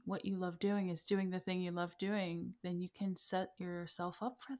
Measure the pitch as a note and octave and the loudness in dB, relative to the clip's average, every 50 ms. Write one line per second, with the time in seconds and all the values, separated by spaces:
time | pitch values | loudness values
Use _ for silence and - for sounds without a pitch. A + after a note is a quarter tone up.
0 | - - G3 - - G3 G3 F#3 F3+ F3+ E3+ F3 - G3+ G#3 G3+ G3 F3+ F3 D#3+ | -4 -2 -2 -2 0 0 0 0 0 -2 0 2 2 4 4 4 2 2 0 0
1 | - - G#3 F#3+ F#3+ F#3 F3+ F#3 F#3 - F#3 F3+ F3+ F3+ F3 F3 F3 F3 - - | 0 2 4 4 4 4 0 0 0 0 0 2 2 0 0 0 0 -2 -2 -2
2 | F#3+ G3 G#3 G#3 F#3+ F3 E3+ E3+ E3+ F3+ F#3 - - F3+ F3 F3 F3+ F3 - - | 0 2 2 2 2 2 0 -2 -2 -4 -6 -6 -4 -2 -2 -2 -2 -4 -4 -2
3 | G3+ G3 F#3 - - - - F#3 F#3+ - - - F#3 F3+ F3 F3 F3 E3 - - | -2 -2 0 0 0 2 2 2 0 0 -4 -6 -4 -4 -4 -4 -4 -4 -4 -2
4 | F3 F3+ F3 - - B3 B3+ - - - C#4 B3+ | -2 -4 -4 -4 -4 -6 -6 -6 -10 -10 -6 -2